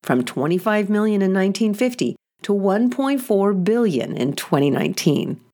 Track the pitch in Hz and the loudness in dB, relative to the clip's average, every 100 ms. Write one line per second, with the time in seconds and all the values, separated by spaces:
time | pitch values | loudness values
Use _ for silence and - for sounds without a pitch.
0 | - 127 123 - 147 180 220 214 202 208 | -2 0 0 -2 -2 0 0 0 0 0
1 | 214 202 190 190 190 196 220 208 254 247 | 0 2 2 2 0 0 0 0 -2 -2
2 | 120 - _ _ - 202 196 202 247 240 | -4 -6 _ _ -4 0 2 2 0 0
3 | 269 277 - 202 202 196 180 226 226 135 | -2 -2 0 2 2 2 0 2 2 0
4 | 113 - 123 139 - 143 143 131 151 - | -2 -4 -4 -4 -2 0 2 2 0 0
5 | 170 143 - - _ | 0 0 -2 -8 _